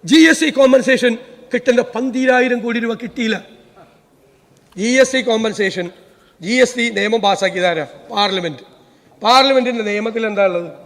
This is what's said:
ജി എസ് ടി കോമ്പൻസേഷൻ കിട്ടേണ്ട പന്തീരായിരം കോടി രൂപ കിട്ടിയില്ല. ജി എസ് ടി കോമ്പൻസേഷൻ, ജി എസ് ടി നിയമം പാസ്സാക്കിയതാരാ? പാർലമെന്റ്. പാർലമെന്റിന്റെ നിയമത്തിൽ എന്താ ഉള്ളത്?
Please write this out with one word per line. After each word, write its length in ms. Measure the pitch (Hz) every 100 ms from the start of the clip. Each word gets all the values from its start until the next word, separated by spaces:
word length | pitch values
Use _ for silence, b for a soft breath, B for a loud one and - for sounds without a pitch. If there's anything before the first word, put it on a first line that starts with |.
| 170
ജി 100 | 311 320
എസ് 140 | 320 311
ടി 40 | 262
കോമ്പൻസേഷൻ 540 | 269 262 247 262 247 226 - - -
കിട്ടേണ്ട 280 | 247 - 233 -
പന്തീരായിരം 640 | - 262 247 262 254 254 240
കോടി 140 | 233 233
രൂപ 100 | 233 214
കിട്ടിയില്ല. 340 | 240 - 226 202 - - _ - 170 _ _ _ _ _ _ _ _ -
ജി 100 | 220 262
എസ് 120 | 254 262
ടി 60 | 247
കോമ്പൻസേഷൻ, 560 | 220 220 196 190 185 175 - _ b b b
ജി 100 | 170 247
എസ് 140 | 247 247
ടി 60 | 233 202
നിയമം 220 | 208 233 202
പാസ്സാക്കിയതാരാ? 600 | 190 190 175 180 165 143 - -
പാർലമെന്റ്. 520 | 202 202 190 175 135 - _ b b b _
പാർലമെന്റിന്റെ 600 | 214 254 269 262 254 233 214
നിയമത്തിൽ 320 | 208 220 226 220
എന്താ 140 | 202 196
ഉള്ളത്? 200 | 175 170 -